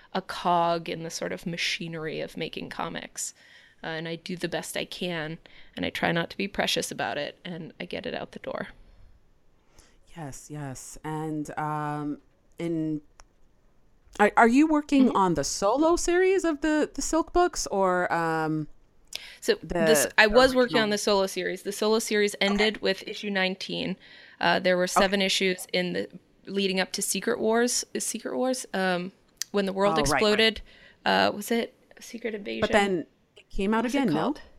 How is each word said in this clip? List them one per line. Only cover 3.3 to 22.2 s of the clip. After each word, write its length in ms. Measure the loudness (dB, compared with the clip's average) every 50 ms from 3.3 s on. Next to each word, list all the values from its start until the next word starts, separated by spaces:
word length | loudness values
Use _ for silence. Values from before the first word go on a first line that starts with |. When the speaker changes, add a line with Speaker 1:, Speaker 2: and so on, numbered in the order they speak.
| -10 _ -20 -20 -20 -20 -20 -20 _ _
Speaker 1:
Uh, 60 | -10
and 200 | -8 -8 -8 -8 -8
I 60 | -10
do 180 | -10 -8 -10 -8
the 140 | -6 -6 -6
best 260 | -6 -6 -8 -6 -6
I 80 | -6 -8
can, 540 | -8 -8 -8 -6 -6 -4 -6 -6 -8 -10 -12 -16 -20 -20 -20 -20 -16 -10
and 80 | -6 -6
I 40 | -6
try 220 | -4 -2 -2 0
not 180 | 0 0 -2 -4
to 60 | -4
be 100 | -6 -6
precious 440 | -4 -2 -2 -2 0 -2 -2 -4 -4
about 260 | -6 -6 -4 -4 -4
it, 200 | -6 -8 -8 -10 _ -14
and 260 | -12 -12 -12 -12 -14 -14 -14
I 60 | -12
get 200 | -10 -10 -8 -8
it 80 | -8 -8
out 160 | -8 -10 -10
the 80 | -12 -12
door. 300 | -10 -8 -8 -8 -8 -10 -12 -18 -20 -20 -20 -20 -20 -20 -20 -20 _ _ _ _ _ _ _ _ _ _ _ -20 -20 _ _ _ _ _ -14
Speaker 2:
Yes, 300 | -12 -12 -12 -12 -14 -14 -14
yes. 480 | -12 -10 -10 -10 -10 -12 -14 -16 -18 -12 -8
And, 520 | -6 -6 -4 -4 -4 -4 -6 -6 -6 -6
um, 600 | -6 -4 -4 -4 -4 -4 -4 -4 -4 -6 -6 -8 -8 -12 _ _ _ _ _ _
in, 440 | -6 -4 -2 -2 -2 -2 -2 -4 -4 -6 -12 _ -20 -20 _ _ _ -20 _ _ _ _ _ _ _ _ _ _ _ _ -12 0 2
are, 120 | 2 4 6
are 100 | 6 6
you 200 | 8 8 6 6
working 400 | 6 4 0 2 2 4 6 6 6
Speaker 1:
Mm-hmm. 80 | 6
Speaker 2:
on 160 | 4 4 4 2
the 100 | 0 -2
solo 520 | -2 -2 0 0 2 2 4 4 4 4
series 480 | 2 2 2 2 4 4 4 2 2 0
of 160 | 0 -2 0
the, 280 | 0 0 2 2 0 0 -2
the 80 | -6
Silk 320 | -4 -2 0 0 0 2 2
books, 340 | 2 2 2 0 -4 -6
or, 440 | -2 0 2 2 2 2 2 2 0 0
um, 540 | 0 2 2 2 0 0 0 0 -2 -4 -6 -10 -18 _ _ _ -20 -16 _ -14 -14 -14 -18 -18 -4
Speaker 1:
So 140 | -2 0 0 0
Speaker 2:
the 140 | -4 -4 -2
Speaker 1:
this, 320 | 2 4 6 6 6 4 4 6
I 100 | 6 6
was 280 | 6 8 6 6 6 6
working 220 | 2 2 2 2
Speaker 2:
original? 60 | 2 2
Speaker 1:
on 60 | 2
the 80 | 0
solo 300 | 0 0 2 2 2 2
series. 360 | 0 -2 -4 -4 -4 -6 -6 -8
The 80 | -8 -4
solo 260 | -2 0 2 2 2
series 340 | 0 0 0 2